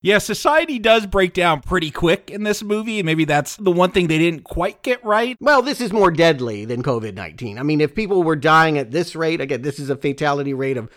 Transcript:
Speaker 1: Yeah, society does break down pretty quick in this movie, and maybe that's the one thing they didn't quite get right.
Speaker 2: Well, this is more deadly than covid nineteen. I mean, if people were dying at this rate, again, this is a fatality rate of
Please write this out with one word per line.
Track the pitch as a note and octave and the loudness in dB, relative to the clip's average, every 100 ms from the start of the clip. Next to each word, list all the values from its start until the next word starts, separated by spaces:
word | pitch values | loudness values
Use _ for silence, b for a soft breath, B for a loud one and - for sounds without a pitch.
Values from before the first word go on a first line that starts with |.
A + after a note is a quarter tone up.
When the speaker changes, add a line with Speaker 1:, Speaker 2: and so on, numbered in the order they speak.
Speaker 1:
Yeah, | F3+ G3+ | 2 0
society | - G#3 E4 D#4 E4 B3+ | 0 -2 2 2 0 -2
does | A3 A3+ G3+ | 4 4 2
break | G3 F#3 | 0 0
down | F3+ F3 D3+ | 2 0 0
pretty | - F3+ D#3+ | -2 -4 -4
quick | - E3+ F#3+ - | -2 0 0 -4
in | G#3 | -6
this | G#3+ G#3 | -4 -4
movie, | G#3 G#3+ A3 G#3+ | -2 -4 -2 -4
and | E3 | -2
maybe | D#3+ | 0
that's | D#3 D3 D3 - | 2 0 -2 -4
the | G3 | 0
one | F3 F3+ | 2 2
thing | G3 F3 | 2 0
they | D#3 | 2
didn't | E3+ D#3+ | 0 -2
quite | - E3 F#3 - | -8 -6 -6 -6
get | - B3 | -4 -4
right. | A3 G#3 A#3 B3+ | 0 0 0 -2
Speaker 2:
Well, | - C#4+ | 4 4
this | B3 B3 | 2 -4
is | A#3+ | -2
more | G#3+ F#3+ | 2 2
deadly | D#3+ E3 D3 A#2+ G#2 A2 | 4 2 2 -4 -6 -6
than | B2 | -4
covid | C3+ A#2+ A2 | -2 -2 -4
nineteen. | G2 F2 D#2 A#2 G#2 | -10 -12 -10 -10 -4
I | |
mean, | C#3+ D3+ | 0 2
if | D3+ | 0
people | - G#3+ F#3+ | -2 0 0
were | E3 D#3 | 2 2
dying | D#3+ D#3+ D#3+ D3 | 4 6 6 2
at | A#2 | -2
this | C#3+ F3 D#3+ | -4 -4 -4
rate, | D#3+ E3 | -2 -2
again, | C#3 B2+ | -4 -4
this | C#3 C#3+ | -6 -8
is | C#3 | -6
a | C3+ | -4
fatality | D3 C#3 D3 C#3+ C#3+ | -2 -2 -2 -2 -4
rate | C3 C3+ C3 | -4 -4 -4
of | A2+ | -8